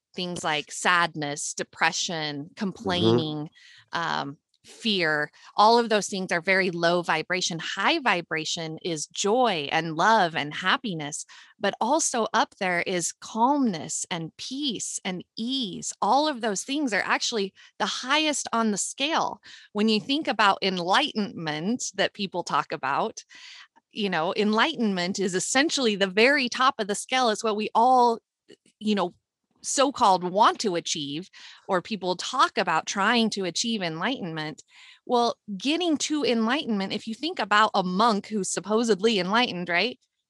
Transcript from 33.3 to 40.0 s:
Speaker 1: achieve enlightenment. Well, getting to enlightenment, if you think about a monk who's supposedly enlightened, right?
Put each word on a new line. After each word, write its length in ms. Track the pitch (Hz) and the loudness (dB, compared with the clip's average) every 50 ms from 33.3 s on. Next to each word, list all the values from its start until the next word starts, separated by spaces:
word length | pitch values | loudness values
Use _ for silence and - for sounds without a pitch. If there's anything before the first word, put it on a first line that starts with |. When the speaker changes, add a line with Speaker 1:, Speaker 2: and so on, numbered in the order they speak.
| - 208 190 | 0 -2 -4
Speaker 1:
achieve 380 | 180 170 - - 240 226 214 | -2 -2 -2 -2 -2 -2 -2
enlightenment. 840 | 185 170 160 160 175 220 269 - 196 170 160 160 156 151 160 - - _ _ - - - - _ _ | -2 -4 -4 -2 -4 -4 -4 -4 -6 -6 -6 -6 -6 -8 -10 -12 -18 _ _ -20 -20 -20 -20 _ _
Well, 300 | - 247 240 240 233 - - _ - 202 185 | 0 2 2 2 2 0 -4 _ -12 -10 -4
getting 400 | - 262 302 330 359 349 311 269 | -2 -2 0 0 2 0 0 0
to 260 | - - 311 302 285 | 0 -2 -2 0 0
enlightenment, 680 | - 247 226 220 220 254 302 320 - 220 196 190 196 - | 2 2 2 2 0 0 -2 -2 -2 -2 -2 -2 -4 -6
if 120 | 208 - | -8 -8
you 80 | 226 220 | -8 -8
think 260 | - - 320 370 - | -6 -6 -6 -4 -4
about 320 | 233 196 208 208 220 208 - | -2 2 4 4 4 4 2
a 100 | 208 185 | 0 0
monk 440 | 180 180 190 220 240 214 196 - - | 0 2 2 2 2 2 0 -2 -4
who's 220 | 214 214 185 - | -4 -4 -4 -4
supposedly 680 | - 180 170 190 214 220 247 226 214 175 190 233 226 190 | -4 -6 -2 0 0 0 2 2 2 2 4 2 2 2
enlightened, 480 | 175 180 202 233 247 220 185 175 175 175 | 0 2 2 2 2 2 -2 -4 -4 0
right? 320 | 170 170 196 247 247 - | 0 0 0 0 -4 -8